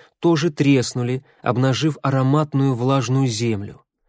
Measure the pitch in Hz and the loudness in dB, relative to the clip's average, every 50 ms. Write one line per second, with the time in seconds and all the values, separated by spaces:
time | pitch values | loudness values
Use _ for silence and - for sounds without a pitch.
0 | - _ _ _ - 170 165 143 160 175 151 - 143 143 139 127 117 - - 127 | -14 _ _ _ 0 2 2 2 0 -2 -2 0 2 4 4 2 2 -2 -4 -4
1 | 123 123 127 131 - _ _ _ - 123 123 123 131 135 123 - 143 160 143 - | -4 -4 -4 -6 -8 _ _ _ -4 -2 0 2 2 0 0 0 -2 -2 -2 -4
2 | - 170 139 131 131 131 139 156 151 151 - 135 135 135 131 113 123 131 135 135 | -4 -2 0 0 2 2 2 2 0 0 0 0 0 0 0 0 0 0 0 0
3 | 120 117 131 135 135 123 110 107 120 117 110 98 101 95 - - _ _ _ _ | 0 0 0 0 0 0 -2 -2 -2 -2 -2 -4 -6 -10 -14 -18 _ _ _ _
4 | _ | _